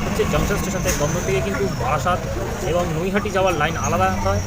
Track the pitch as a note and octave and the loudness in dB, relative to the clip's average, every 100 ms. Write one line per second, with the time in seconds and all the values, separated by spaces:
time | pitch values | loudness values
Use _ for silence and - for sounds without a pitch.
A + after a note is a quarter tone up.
0 | - - G#3 G3+ - G3+ F#3 F#3+ F3+ D#3+ | -2 0 0 2 2 0 -2 -2 0 0
1 | D3 - - F#3+ G3+ G3 G3 - - D3+ | 0 0 0 0 0 -2 -2 -2 0 0
2 | F3+ F3+ - - - - - E3 F3 D#3 | 2 0 0 -4 -4 -4 0 0 0 0
3 | F#3 G3 G#3 G3 F#3+ E3+ D3+ D#3+ C#3 E3+ | 0 0 0 0 2 2 0 0 0 2
4 | F#3+ F#3+ G3 G3+ | 2 2 0 0